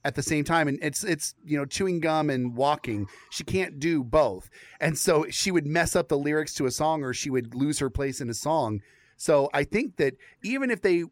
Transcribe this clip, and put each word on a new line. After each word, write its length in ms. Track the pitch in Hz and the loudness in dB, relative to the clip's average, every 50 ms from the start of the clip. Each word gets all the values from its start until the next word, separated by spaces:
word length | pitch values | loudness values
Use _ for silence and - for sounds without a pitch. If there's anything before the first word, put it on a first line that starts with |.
| - | -6
at 100 | 143 - | -4 -4
the 80 | 147 143 | -4 -2
same 220 | - 160 151 143 | 0 0 0 2
time. 240 | - 165 165 156 143 | 2 2 2 4 2
And 100 | 135 - | 0 -2
it's, 220 | - 151 135 - 214 | -4 -4 -4 -2 -2
it's, 320 | 208 170 147 - - - _ - | -2 -2 -2 -2 -10 -10 _ -4
you 140 | 156 151 | -2 -2
know, 80 | 143 143 | -2 -2
chewing 340 | 135 - - 196 185 180 165 | -4 -4 -2 0 0 0 0
gum 300 | 151 160 156 156 156 147 | 0 2 2 2 2 2
and 260 | 135 127 123 123 120 | 0 0 -2 -2 0
walking. 500 | 120 135 143 151 147 - 123 110 104 101 - - - - _ | 2 2 2 2 0 -2 -6 -4 -4 -4 -6 -10 -20 -20 _
She 120 | - - - | -12 -12 -6
can't 360 | - - 190 185 170 156 139 | -2 -2 -2 -2 -2 -6 -4
do 220 | 143 170 165 151 | 0 0 0 0
both. 480 | 127 117 131 156 147 117 95 92 - - _ - - - - - | 0 2 4 4 4 4 0 -6 -12 -18 _ -20 -20 -20 -8 -2
And 180 | - 160 151 | -2 -2 0
so 280 | - - 190 165 - - - | 2 2 4 4 4 2 0
she 220 | - - - 196 | -2 -2 -2 2
would 160 | 180 170 143 | 2 0 0
mess 260 | 147 156 170 165 - - | 2 0 0 0 2 2
up 140 | 180 160 | 0 2
the 100 | - 156 | 2 0
lyrics 360 | 143 143 147 151 156 151 - - | 0 2 2 0 0 0 -2 -2
to 120 | - 143 | -2 -2
a 40 | 127 | 0
song, 320 | 123 - 151 156 160 156 139 | 0 0 0 0 0 0 -2
or 100 | 127 120 | -4 -4
she 160 | - - 143 | -4 -4 -2
would 240 | 127 127 120 113 120 | -2 -2 -2 -4 -2
lose 260 | 123 139 147 147 - | 0 0 0 0 0
her 100 | 143 131 | -2 -2
place 320 | - - 139 139 127 - | -2 -2 -4 -4 -4 -4
in 80 | 131 117 | -6 -6
a 40 | 113 | -6
song. 460 | - - 147 160 160 131 110 107 101 - _ _ _ _ _ _ | -4 -2 0 0 2 2 0 -2 -4 -6 _ _ _ _ _ _
So 320 | _ - - 156 143 139 143 - | _ 2 4 4 4 4 2 0
I 120 | 143 143 | 0 0
think 320 | - - 214 285 233 - | 0 0 -2 -2 -2 -2
that 160 | - 151 135 127 _ - - - _ | 0 0 0 0 _ -20 -20 -20 _
even 300 | - 202 254 269 269 247 | -6 -4 -2 -2 0 -2
if 100 | 233 175 | -2 0
they 220 | - 196 175 175 170 170 | 2 2 2 2 0 -4